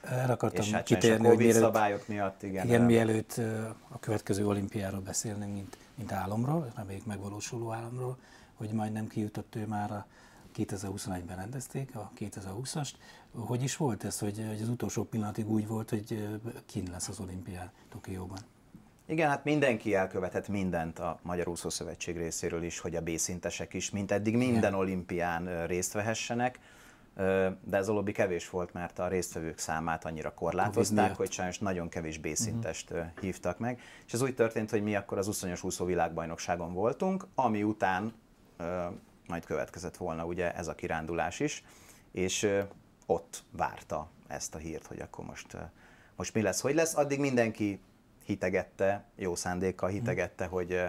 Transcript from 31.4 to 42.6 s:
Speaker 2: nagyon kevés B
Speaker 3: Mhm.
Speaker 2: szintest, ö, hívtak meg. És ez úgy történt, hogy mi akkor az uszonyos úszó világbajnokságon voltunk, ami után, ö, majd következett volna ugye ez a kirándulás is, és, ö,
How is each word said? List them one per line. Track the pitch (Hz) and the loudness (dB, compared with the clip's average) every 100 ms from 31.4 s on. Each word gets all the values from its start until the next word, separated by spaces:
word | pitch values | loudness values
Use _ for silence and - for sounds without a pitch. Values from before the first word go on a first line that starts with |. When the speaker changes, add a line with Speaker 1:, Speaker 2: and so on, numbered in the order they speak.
| 90 - | -4 -2
Speaker 2:
nagyon | 101 90 85 | -2 -2 -4
kevés | 90 80 80 | -4 -6 -6
B | 78 | -4
Speaker 3:
Mhm. | |
Speaker 2:
szintest, | 76 110 117 80 80 - | -2 -2 -2 -4 -6 -6
ö, | 87 82 - | -6 -6 -4
hívtak | 95 - 90 - | -6 -2 -4 -2
meg. | 120 123 - - - | -4 -4 -12 -20 -6
És | |
ez | 120 | 0
úgy | 131 | 0
történt, | 123 113 117 107 | 4 2 2 0
hogy | 110 | 2
mi | 104 101 | 2 0
akkor | - 101 | 0 0
az | 98 | 0
uszonyos | 101 92 90 | -2 -4 -2
úszó | 92 - | -4 -2
világbajnokságon | 90 87 82 82 82 82 - 87 85 | 0 2 2 0 -4 -6 -2 -2 -2
voltunk, | 90 113 143 190 190 - | 0 0 2 0 0 -4
ami | - 127 104 | 0 2 2
után, | 107 104 95 92 110 - - - - - | 0 2 2 2 -2 -8 -20 -20 -20 -8
ö, | 85 90 87 95 - - - | -4 -2 -4 -8 -16 -20 -8
majd | 85 | -8
következett | - 78 64 85 85 - | -2 -2 -2 -6 -10 -4
volna | 90 80 | -4 -2
ugye | 85 90 87 | -4 0 0
ez | - 82 | 0 -6
a | |
kirándulás | 73 85 82 80 85 82 - | -6 -4 -4 -2 0 -2 0
is, | 147 - - - - - - | -4 -4 -12 -20 -20 -20 -10
és, | 92 92 - | -2 0 2
ö, | 104 98 | 4 2